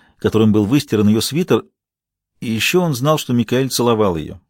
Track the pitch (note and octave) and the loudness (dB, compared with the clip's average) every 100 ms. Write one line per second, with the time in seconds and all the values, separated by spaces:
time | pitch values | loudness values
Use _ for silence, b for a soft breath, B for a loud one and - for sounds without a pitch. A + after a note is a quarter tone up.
0 | B B G2+ G#2+ A2 G#2 G2+ C#3 - G#2+ | B B 0 2 4 2 2 0 0 0
1 | G#2 A2 - D3 F#3 A2+ - _ _ _ | 2 2 -2 -4 0 -2 -2 _ _ _
2 | _ _ _ _ A#2+ A2+ - F3+ F3 A#2+ | _ _ _ _ -6 -4 -2 0 0 -2
3 | C#3+ D#3 - A#2+ A2 B2 C3+ - A#2+ A2 | 0 -2 0 -2 0 0 -2 0 0 2
4 | G2+ E2 D2 F#2 | 0 -2 -8 -14